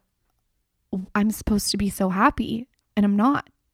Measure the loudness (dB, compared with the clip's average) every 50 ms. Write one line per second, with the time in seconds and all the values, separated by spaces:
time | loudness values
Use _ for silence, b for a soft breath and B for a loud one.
0 | _ _ _ _ _ _ _ _ _ _ _ _ _ _ _ _ _ _ -8 -8
1 | -6 -4 -2 0 0 0 0 -2 -2 -2 -2 0 0 -2 -2 -2 -2 -2 -2 -2
2 | -2 -2 0 2 2 2 2 0 -4 -4 -4 -6 -8 -10 _ _ _ _ -2 0
3 | 2 2 4 2 2 2 2 0 -4 _ _ _ _ _